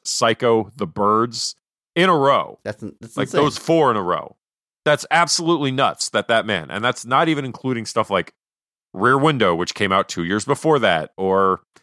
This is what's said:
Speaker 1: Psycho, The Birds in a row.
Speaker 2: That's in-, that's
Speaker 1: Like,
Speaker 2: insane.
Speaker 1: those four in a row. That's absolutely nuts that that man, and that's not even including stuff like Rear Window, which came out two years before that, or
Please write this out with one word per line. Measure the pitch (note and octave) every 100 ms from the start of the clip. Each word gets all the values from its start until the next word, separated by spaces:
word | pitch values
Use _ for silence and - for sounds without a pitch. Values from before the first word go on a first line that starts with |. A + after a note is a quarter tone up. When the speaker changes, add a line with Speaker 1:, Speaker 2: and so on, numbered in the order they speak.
| -
Speaker 1:
Psycho, | - A#2 A2 A#2+ A2+ G2 G2+
The | F#2
Birds | G#2 G2+ G#2+ A#2 A#2 - - _ _ _ E3+
in | F#3
a | D#3+
row. | C#3 A#2 - -
Speaker 2:
That's | A2 -
in-, | G#2 -
that's | A2+ G#2
Speaker 1:
Like, | G#2
Speaker 2:
insane. | -
Speaker 1:
those | D3 -
four | - E3 C3+
in | A2
a |
row. | F2+ D#2 - _ _ _ _ _ D3+
That's | D3 -
absolutely | E3 E3 - E3 D#3+ C#3
nuts | C3 A#2 - -
that | G#2+ G2
that | A2+ G#2
man, | F#2+ C#2+
and | F#2
that's | B2 - A#2
not | C3+ E3
even | D3 C3
including | - C3 A#2 G#2+
stuff | A2+ G#2+
like | F#2+ E2+ _ _ _ _ _ _
Rear | F#2 A#2+ C#3
Window, | D3+ C3+ G2 E2+
which | F2 -
came | G2+
out | F#2+ -
two | F#2
years | E2+ G#2 C3
before | C#3 D#3+ D3
that, | G#2+ D#2+ - -
or | F#2+ F#2+ F#2+ F#2 _ _